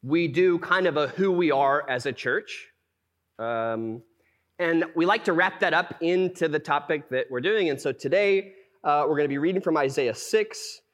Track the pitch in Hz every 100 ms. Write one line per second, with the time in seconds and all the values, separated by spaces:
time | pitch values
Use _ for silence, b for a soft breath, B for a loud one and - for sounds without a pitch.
0 | 127 160 170 139 185 170 - 180 185 147
1 | 143 - 196 180 170 139 139 143 143 127
2 | 139 123 127 151 - - - _ _ _
3 | _ _ _ _ 113 117 113 113 113 113
4 | - _ _ _ _ _ 175 165 165 170
5 | 175 220 214 165 180 190 190 156 175 -
6 | 165 180 185 180 160 147 147 147 143 156
7 | 147 127 131 127 147 220 175 135 143 131
8 | 139 175 208 196 196 B B B - 147
9 | 143 151 147 139 160 190 185 160 139 131
10 | 127 110 - 214 214 - - - _